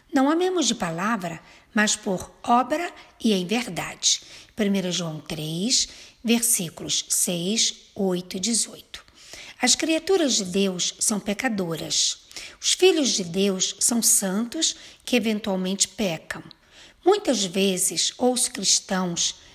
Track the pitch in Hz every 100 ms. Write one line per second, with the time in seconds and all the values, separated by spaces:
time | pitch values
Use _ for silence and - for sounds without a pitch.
0 | _ 269 269 330 370 359 226 - 180 165
1 | 202 233 175 165 - - _ 214 208 -
2 | 214 180 - - - 240 254 311 349 -
3 | - - 226 190 180 226 240 160 147 -
4 | - - - - - - 202 196 180 170
5 | 165 156 - 156 156 165 220 - - -
6 | - - 220 233 - - 165 - 151 -
7 | - - - 175 175 226 - - - -
8 | 196 180 180 190 196 226 - - - -
9 | - - - - - - 247 - 311 320
10 | 320 381 294 214 185 196 196 180 - -
11 | - 208 - 202 254 202 170 160 160 -
12 | - - - - - - - - 370 330
13 | 247 208 175 185 202 185 - - - 233
14 | - - 196 196 233 320 320 - - -
15 | - 240 214 214 214 190 185 196 - -
16 | 202 160 - - - - _ - - _
17 | 349 415 330 220 196 190 196 180 - 165
18 | - - 247 247 - - 190 - - 190
19 | 185 175 - - -